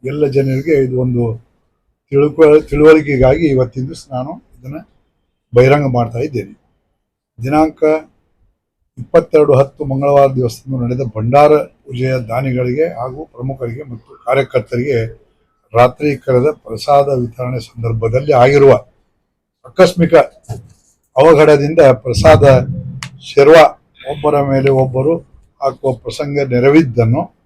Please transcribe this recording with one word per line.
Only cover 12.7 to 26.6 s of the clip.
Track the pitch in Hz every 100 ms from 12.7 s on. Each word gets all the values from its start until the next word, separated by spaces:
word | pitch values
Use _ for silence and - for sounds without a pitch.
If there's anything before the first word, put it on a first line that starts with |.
| 127 156 85
ಹಾಗೂ | 123 131
ಪ್ರಮುಖರಿಗೆ | 160 117 127 131 123 117
ಮತ್ತು | 147 117 _ _ -
ಕಾರ್ಯಕರ್ತರಿಗೆ | 131 135 131 110 120 131 123 113 - _ _ _ _ _
ರಾತ್ರಿ | 113 123 123 147 131
ಕರೆದ | - 127 139
ಪ್ರಸಾದ | 147 - 110 - 143 139
ವಿತರಣೆ | 135 120 117 123 127
ಸಂದರ್ಭದಲ್ಲಿ | 113 117 117 113 113 123 147
ಆಗಿರುವ | 135 127 143 139 123 - _ _ _ _ _ _ _ -
ಆಕಸ್ಮಿಕ | - 175 180 165 165 - _ _ - - _ _ _ _ -
ಅವಘಡದಿಂದ | 151 151 151 147 143 165
ಪ್ರಸಾದ | 143 127 131 120 160 156 139 131 127 - - - - -
ಶೆರ್ವ | - - 139 165 151 - _ _ 131
ಒಬ್ಬರ | 147 147 147
ಮೇಲೆ | 139 135 135
ಒಬ್ಬರು | 135 131 127 139 165 - _ _ _
ಹಾಕುವ | 135 131 135
ಪ್ರಸಂಗ | 117 120 - 147 143
ನೆರವಿದ್ದನ್ನು | 135 123